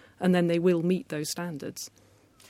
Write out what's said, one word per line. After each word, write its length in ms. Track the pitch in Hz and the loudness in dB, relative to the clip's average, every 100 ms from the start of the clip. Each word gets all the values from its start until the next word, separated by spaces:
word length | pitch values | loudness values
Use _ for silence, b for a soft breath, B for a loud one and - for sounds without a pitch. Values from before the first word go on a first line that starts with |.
| B B | B B
and 120 | 185 | 2
then 140 | 180 175 | 4 4
they 140 | 170 | 2
will 240 | 180 175 | 2 2
meet 240 | 170 185 - | 2 0 -2
those 200 | 151 151 | -8 -6
standards. 600 | - 175 147 - - - _ _ _ _ _ b | -6 -8 -10 -10 -12 -16 _ _ _ _ _ b